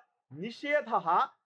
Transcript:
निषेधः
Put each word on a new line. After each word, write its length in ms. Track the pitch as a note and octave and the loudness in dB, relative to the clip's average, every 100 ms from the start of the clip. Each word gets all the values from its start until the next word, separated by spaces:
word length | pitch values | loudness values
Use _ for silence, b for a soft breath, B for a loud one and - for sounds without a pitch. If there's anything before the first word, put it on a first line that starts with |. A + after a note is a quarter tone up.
| _ _ - | _ _ -18
निषेधः 960 | C#3 G#3+ A3+ C#4+ D4 A3+ A3 E3 F#3 C4+ _ | -10 -10 -8 0 0 2 0 4 2 2 _